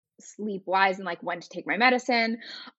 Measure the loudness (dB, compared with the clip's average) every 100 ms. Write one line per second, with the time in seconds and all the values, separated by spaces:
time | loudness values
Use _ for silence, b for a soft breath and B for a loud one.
0 | _ _ -20 -12 -10 -8 0 4 4 2
1 | -6 -6 -6 -8 -10 -8 -4 2 4 4
2 | 2 0 0 -2 B B B